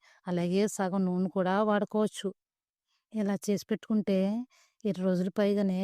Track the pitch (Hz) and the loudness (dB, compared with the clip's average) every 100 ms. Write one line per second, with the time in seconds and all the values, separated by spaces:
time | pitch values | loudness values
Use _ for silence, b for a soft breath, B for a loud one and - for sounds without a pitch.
0 | b b - 175 175 190 208 - 185 196 | b b -4 -2 0 2 0 0 -2 0
1 | 185 180 185 196 180 196 214 208 202 214 | 0 0 0 0 2 2 2 0 0 0
2 | 214 - 196 - _ _ _ _ _ _ | -2 -2 -8 -8 _ _ _ _ _ _
3 | _ 220 202 196 - 196 - 214 - 214 | _ -4 -2 -2 -2 -2 -2 -6 0 0
4 | 202 190 190 226 254 b b b 214 180 | 2 2 0 -2 -8 b b b -4 0
5 | 185 180 185 - 202 202 196 185 | 0 0 0 0 2 2 0 0